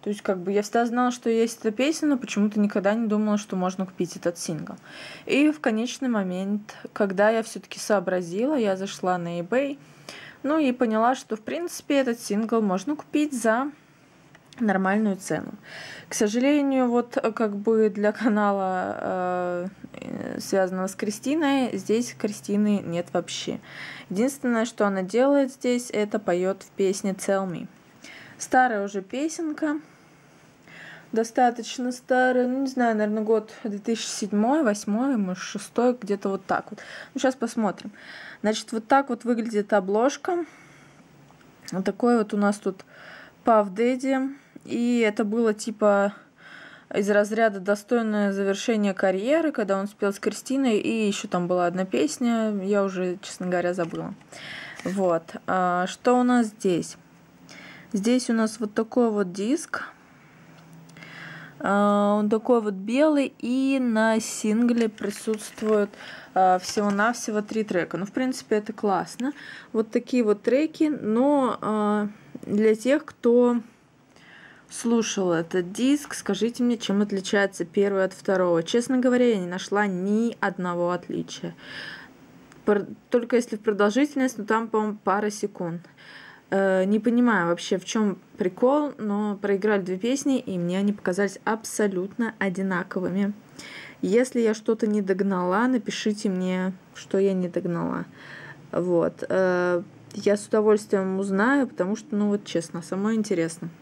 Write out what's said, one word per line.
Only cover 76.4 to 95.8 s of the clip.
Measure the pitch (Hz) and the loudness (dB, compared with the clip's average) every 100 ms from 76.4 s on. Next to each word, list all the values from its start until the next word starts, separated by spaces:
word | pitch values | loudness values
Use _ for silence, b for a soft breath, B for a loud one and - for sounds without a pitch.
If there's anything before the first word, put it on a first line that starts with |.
| 220 233 | 0 0
мне, | 240 240 | 0 0
чем | - 202 | 0 0
отличается | 208 196 190 202 196 - 175 | 2 -2 0 2 2 -2 -4
первый | - 202 196 | 2 2 2
от | 190 | 0
второго. | 185 - 190 180 170 | -2 -2 2 4 2
Честно | 165 233 240 254 | 2 -2 0 2
говоря, | 254 247 247 | 2 4 4
я | 214 | 2
не | 180 | -2
нашла | 180 - 202 208 | -6 -2 0 0
ни | 180 190 208 233 - | 0 0 2 0 -2
одного | 202 185 180 175 175 | -4 -2 -4 0 0
отличия. | 180 - 170 165 - 170 170 B B B B B - - - - - - | -2 -4 -8 -6 -8 -12 -12 B B B B B -20 -20 -20 -20 -8 2
Пр-, | 208 185 - _ | 2 0 -12 _
только | 247 240 240 | 0 2 0
если | 240 214 | 0 -4
в | |
продолжительность, | - 202 208 214 294 285 262 254 | -2 2 2 4 2 2 -2 -2
но | 208 | 0
там, | 226 226 | 0 2
по-моему, | 220 214 208 | 0 -2 -2
пара | - 196 208 | -2 0 0
секунд. | 208 202 - 180 170 - B B B B B _ | -4 -8 -6 -6 -6 -12 B B B B B _
Э, | 196 196 190 190 | 0 2 2 4
не | 214 | 2
понимаю | 214 240 247 208 170 | 2 4 4 4 2
вообще, | 170 - 185 | 0 0 -4
в | 180 | -2
чем | 226 214 190 - - | 0 0 -2 -10 -4
прикол, | 180 180 247 294 294 - | -4 2 2 2 0 -4
но | 214 202 214 202 | -4 -2 -2 -4
проиграли | 202 196 208 208 | -2 0 2 0
две | 180 185 | 0 -4
песни, | 233 277 294 262 | -2 0 0 -2
и | - 185 | -2 -4
мне | 175 185 | -2 0
они | 202 | 0
показались | 208 - 180 202 202 | 0 -2 0 -2 -2
абсолютно | - 220 - - 208 190 190 - 226 - | -4 -4 -6 -2 -2 -2 -6 -4 -6 -2
одинаковыми. | 202 180 190 185 180 196 180 185 202 208 - B B B B B | -4 -2 -2 -4 -4 -6 -4 -2 -2 -4 -14 B B B B B
Если | 180 214 254 247 | 2 2 2 2
я | 226 | 2
что-то | 220 - 220 220 | 0 -2 0 2
не | 208 | 0
догнала, | 190 190 196 190 180 190 247 | 0 0 0 0 0 2 2
напишите | 254 | 0